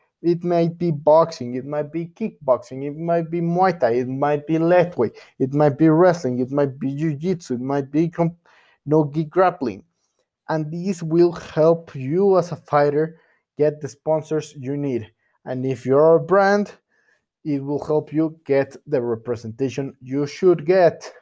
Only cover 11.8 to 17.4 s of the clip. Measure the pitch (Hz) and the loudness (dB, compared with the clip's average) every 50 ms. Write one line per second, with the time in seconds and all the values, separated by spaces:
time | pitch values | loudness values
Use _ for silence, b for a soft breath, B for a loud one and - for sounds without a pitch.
11.8 | - - - 135 127 135 156 185 202 196 190 180 170 170 151 - _ - 151 147 | -2 -12 -12 -8 -6 -4 0 2 2 4 4 2 2 0 -8 -14 _ 0 2 2
12.8 | 147 147 139 151 160 165 170 b b b b b b b _ - 147 151 147 151 | 2 2 2 0 -2 -2 -6 b b b b b b b _ 0 0 0 0 -4
13.8 | 143 127 - _ _ 151 160 156 151 - 156 151 147 - - 147 123 131 143 143 | -12 -14 -14 _ _ -2 -2 -2 -2 -4 -4 -4 -4 -6 -16 -12 -10 -8 -6 -4
14.8 | 143 139 123 113 110 - _ _ _ _ _ _ _ 135 127 127 127 131 127 - | -4 -4 -4 -4 -6 -8 _ _ _ _ _ _ _ -10 -8 -6 -4 -4 -6 -4
15.8 | - 123 135 143 156 160 165 160 147 165 190 202 196 196 202 208 202 - - _ | -2 2 4 6 6 6 6 4 2 2 2 4 4 4 2 0 0 -4 -8 _
16.8 | _ _ _ _ _ _ _ _ _ _ _ _ | _ _ _ _ _ _ _ _ _ _ _ _